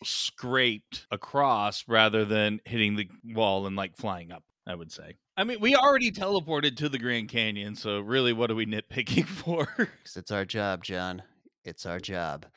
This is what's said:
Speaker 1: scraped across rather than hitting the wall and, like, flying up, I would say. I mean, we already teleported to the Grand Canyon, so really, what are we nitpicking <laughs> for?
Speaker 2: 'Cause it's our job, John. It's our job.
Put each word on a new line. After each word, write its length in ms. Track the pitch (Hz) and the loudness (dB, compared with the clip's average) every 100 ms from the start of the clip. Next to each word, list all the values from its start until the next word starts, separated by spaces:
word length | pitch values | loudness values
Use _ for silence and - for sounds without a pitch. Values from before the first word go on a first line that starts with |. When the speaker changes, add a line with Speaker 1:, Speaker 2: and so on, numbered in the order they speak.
Speaker 1:
scraped 1040 | - - - - 127 131 123 107 - - - | -6 -4 -4 -6 0 2 2 0 -8 -16 -8
across 720 | 104 - 139 139 110 104 - - | -8 -2 2 4 4 2 -2 2
rather 380 | 113 110 110 | 6 6 6
than 360 | 104 107 107 107 | 4 4 2 0
hitting 320 | - 117 107 104 | -4 2 2 2
the 120 | 92 - | -4 -10
wall 420 | 113 110 107 95 98 | -6 2 2 2 0
and, 80 | 98 | -4
like, 200 | 95 - | -4 -6
flying 360 | 110 90 85 | -6 -6 -10
up, 100 | 85 _ _ - | -16 _ _ -12
I 80 | |
would 160 | 87 80 | -10 -12
say. 240 | - 78 - _ - | -16 -18 -20 _ -4
I 80 | |
mean, 160 | 220 226 | -4 0
we 160 | 220 277 | 4 6
already 340 | 269 269 240 | 6 4 0
teleported 680 | 202 196 196 151 151 147 120 | -2 0 0 0 0 0 0
to 100 | 147 | -2
the 100 | 135 | -2
Grand 300 | 120 117 107 | -2 -2 -2
Canyon, 480 | 120 110 104 104 104 | -2 0 -2 -8 -6
so 240 | 110 101 | -4 -2
really, 320 | 101 131 123 | 0 2 4
what 180 | 113 117 | 4 2
are 60 | 113 | 0
we 100 | 107 | -2
nitpicking 600 | 107 - - 107 - - | -4 -4 -6 0 0 0
<laughs> 0 | |
for? 400 | 190 - 170 143 | -6 -4 -2 -2
Speaker 2:
'Cause 500 | - 226 - - 92 | -2 -4 -4 -16 -14
it's 160 | - | -4
our 120 | 104 | -4
job, 380 | 98 110 101 90 | -2 -2 -2 -2
John. 400 | 87 90 92 90 - _ _ _ | -4 -6 -6 -8 -14 _ _ _
It's 200 | - 82 - | -16 -12 -8
our 140 | 87 | -8
job. 460 | 92 92 80 76 - | -6 -4 -4 -6 -12